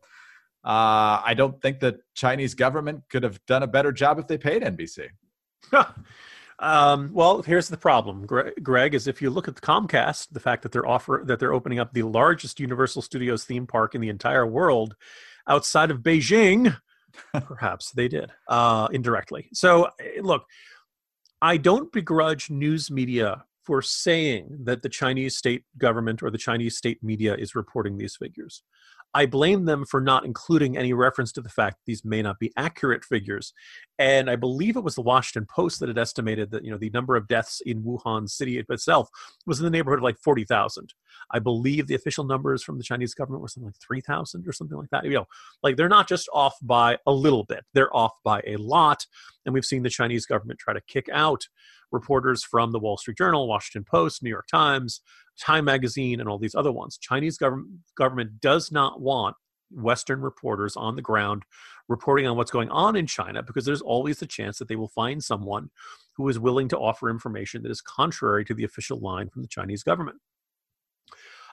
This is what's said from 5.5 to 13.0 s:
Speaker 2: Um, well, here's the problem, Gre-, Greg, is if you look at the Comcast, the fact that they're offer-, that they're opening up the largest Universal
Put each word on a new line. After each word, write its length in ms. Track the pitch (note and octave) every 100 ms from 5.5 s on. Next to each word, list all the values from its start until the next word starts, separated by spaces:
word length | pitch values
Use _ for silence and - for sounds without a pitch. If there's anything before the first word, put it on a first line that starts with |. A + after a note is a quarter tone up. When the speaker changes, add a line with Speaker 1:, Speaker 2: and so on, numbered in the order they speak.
| _ - C#4+ - - - - - - - -
Speaker 2:
Um, 500 | D#3 D3+ C#3+ C#3+ C#3+
well, 300 | F#3 E3+ G3
here's 260 | D#3 F3 E3
the 80 | D#3+
problem, 500 | F3 B2+ G#2 G2 G#2
Gre-, 280 | B2 C#3+ -
Greg, 320 | C3+ B2+ C#3+
is 140 | C#3 C3+
if 120 | -
you 80 | C3+
look 200 | F3 E3+
at 80 | -
the 40 |
Comcast, 680 | - D#3 G#3+ C3+ B2 D3+ -
the 100 | C3
fact 220 | C3 A#2+
that 80 | B2
they're 160 | B2 -
offer-, 380 | A#2+ - C3+ B2+
that 140 | A#2+
they're 120 | C3
opening 280 | C3+ C3 B2
up 120 | A#2
the 120 | B2
largest 560 | A2 A2 D3+ E3+ B2 -
Universal 420 | C3 B2+ C3 C#3